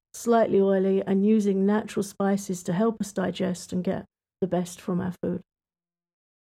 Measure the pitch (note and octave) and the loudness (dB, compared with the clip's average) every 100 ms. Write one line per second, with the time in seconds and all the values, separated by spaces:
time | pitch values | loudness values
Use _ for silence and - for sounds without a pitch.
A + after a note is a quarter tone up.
0 | _ - - A#3 A3 G3 G3 G3 F#3+ F#3+ | _ -8 0 2 4 4 4 2 2 0
1 | G3 F#3+ G3+ A3 G3+ F#3+ G3 G#3 - - | 0 2 4 4 2 2 2 2 -2 -6
2 | G3 - G3 G3 G3 F3+ - F3 A3+ A3+ | -6 -2 0 0 -2 -6 -2 0 0 -2
3 | - - F#3 F3+ F#3 F3+ - F#3 F3+ - | -6 -4 -4 -2 -4 -4 -6 -4 -2 -4
4 | - _ _ _ F#3 E3+ F3 - - F3 | -8 _ _ _ -2 -2 -4 -8 -6 -4
5 | F#3 F3+ - E3+ - _ _ _ _ _ | -4 -6 -6 -6 -10 _ _ _ _ _
6 | _ _ _ _ _ | _ _ _ _ _